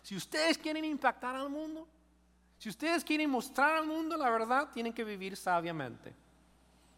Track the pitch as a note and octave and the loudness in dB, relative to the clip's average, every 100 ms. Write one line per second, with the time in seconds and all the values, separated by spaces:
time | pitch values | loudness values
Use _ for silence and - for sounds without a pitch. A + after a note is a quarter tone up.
0 | - F#3+ - D4+ D#4+ D4+ D#4 D#4 D#4 C#4+ | -8 -8 -4 2 2 2 0 -2 -2 0
1 | C4+ - B3 C4 C#4 D4 D#4 D#4 E4 _ | 0 0 -4 -4 -4 -6 -6 -8 -14 _
2 | _ _ _ _ _ - A3 - D#4 E4+ | _ _ _ _ _ -14 -12 -2 2 2
3 | - D4+ D4+ C4 - - C#4+ D#4+ D#4 D#4+ | 2 2 2 2 0 4 4 4 0 -2
4 | D#4+ D#4+ B3+ A3+ A3+ C4 C#4 A#3+ A#3 A3+ | -2 0 2 2 4 2 2 -2 -4 -4
5 | G#3+ G3+ F#3+ F#3+ F#3+ F3 E3+ D#3+ B2+ A2+ | -6 -4 -6 -4 0 2 2 -2 -4 -8
6 | - - - _ _ _ _ _ - | -16 -20 -20 _ _ _ _ _ -20